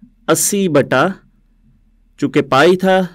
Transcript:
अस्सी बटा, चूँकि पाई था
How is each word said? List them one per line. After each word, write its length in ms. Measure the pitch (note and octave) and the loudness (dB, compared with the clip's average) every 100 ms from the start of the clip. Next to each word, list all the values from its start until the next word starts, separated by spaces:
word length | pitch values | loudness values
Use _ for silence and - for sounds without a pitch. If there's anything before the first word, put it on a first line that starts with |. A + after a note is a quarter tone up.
| - _ - | -20 _ -4
अस्सी 400 | D#3+ - G3+ F#3+ | -2 -2 -2 0
बटा, 380 | D3 C3 C3 E3 F#3+ _ _ _ _ _ _ _ _ _ - | 0 0 0 -2 -4 _ _ _ _ _ _ _ _ _ -8
चूँकि 220 | C#3+ D3+ | -4 -2
पाई 320 | C#3 C3 D#3+ F3+ | 0 2 2 2
था 240 | F#3+ F#3+ F#3 | 2 0 -2